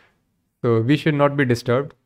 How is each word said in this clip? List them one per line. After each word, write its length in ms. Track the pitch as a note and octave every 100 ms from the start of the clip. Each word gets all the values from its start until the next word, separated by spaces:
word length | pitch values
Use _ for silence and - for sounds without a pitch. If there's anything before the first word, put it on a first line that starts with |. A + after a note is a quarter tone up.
| _ _ _ _ _ _
So 180 | B2 A2+
we 160 | A2+ D3
should 180 | E3
not 220 | D3 C#3+ C#3
be 80 |
disturbed, 500 | C3 A#2 - A#2+ D3 -